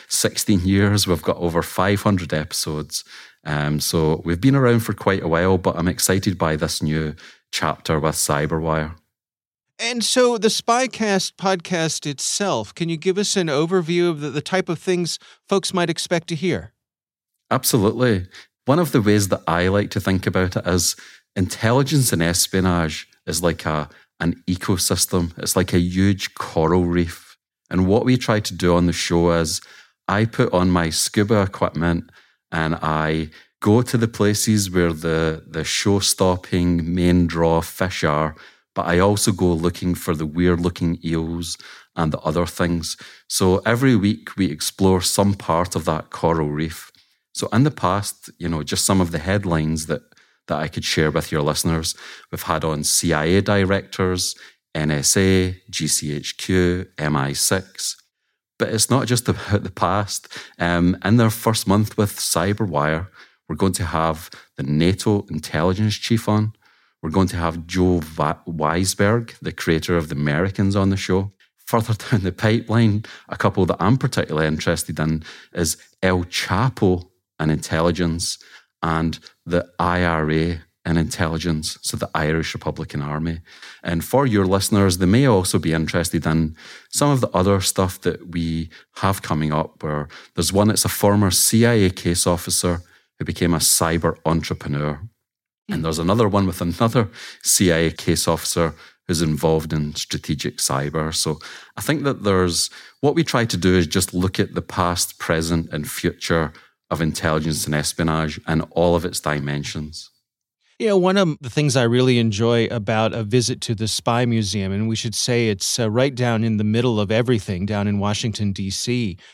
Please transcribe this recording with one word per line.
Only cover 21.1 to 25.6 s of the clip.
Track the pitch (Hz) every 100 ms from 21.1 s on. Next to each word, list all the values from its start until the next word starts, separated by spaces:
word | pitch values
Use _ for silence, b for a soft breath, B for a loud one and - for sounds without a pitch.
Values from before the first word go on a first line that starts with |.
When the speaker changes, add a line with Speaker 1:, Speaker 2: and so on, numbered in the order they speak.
| B B -
Speaker 1:
intelligence | 90 - 110 127 135 147 117
and | 85
espionage | 82 87 - 95 92 87 80 78 - _ -
is | 80
like | 87 80 82
a, | 78 73 b b -
an | 85 - -
ecosystem. | 90 - 92 - 92 - 92 85 -
It's | 87
like | 92